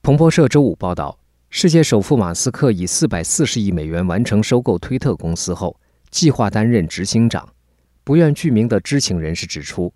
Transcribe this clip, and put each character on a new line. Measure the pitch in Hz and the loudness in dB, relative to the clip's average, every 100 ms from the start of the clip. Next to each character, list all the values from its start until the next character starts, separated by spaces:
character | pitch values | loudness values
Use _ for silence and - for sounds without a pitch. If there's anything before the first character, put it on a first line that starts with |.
彭 | - 143 | 2 4
博 | 165 | 4
社 | 165 135 | 4 4
周 | 147 | 4
五 | 131 82 | 2 0
报 | 90 87 | -4 -4
道， | 71 - _ _ _ | -6 -10 _ _ _
世 | - 185 | 0 4
界 | 165 | 4
首 | 156 107 | 4 2
富 | 95 143 | 2 0
马 | 90 | 0
斯 | 82 131 | -2 -4
克 | - 139 | 0 0
以 | 95 87 | 0 -4
四 | - 147 | -2 -2
百 | 90 | -2
四 | 82 - 139 | -4 -2 -2
十 | 120 | 0
亿 | 101 | -2
美 | 87 78 | -2 -4
元 | 85 90 | -4 -2
完 | 87 | -2
成 | 120 104 | 0 0
收 | 107 123 | 2 0
购 | 123 90 | 0 -4
推 | - 127 | -4 -4
特 | 139 | -2
公 | 95 82 82 | -2 -4 -6
司 | - | -6
后， | 85 92 - _ _ _ | -6 -6 -8 _ _ _
计 | - 160 | 0 0
划 | - 104 | 2 -2
担 | 107 110 | 0 2
任 | 117 82 | 0 0
执 | - | -6
行 | 95 113 113 | -2 2 2
长。 | 82 - _ _ _ _ _ - | 0 -10 _ _ _ _ _ 0
不 | 156 | 2
愿 | 160 | 2
具 | 147 170 | 2 0
名 | 110 117 | 2 2
的 | 107 | -2
知 | - 143 | 0 -2
情 | - 90 | -2 -4
人 | 78 85 | -4 -8
士 | 85 | -8
指 | - | -12
出 | 73 - 90 | -10 -6 -8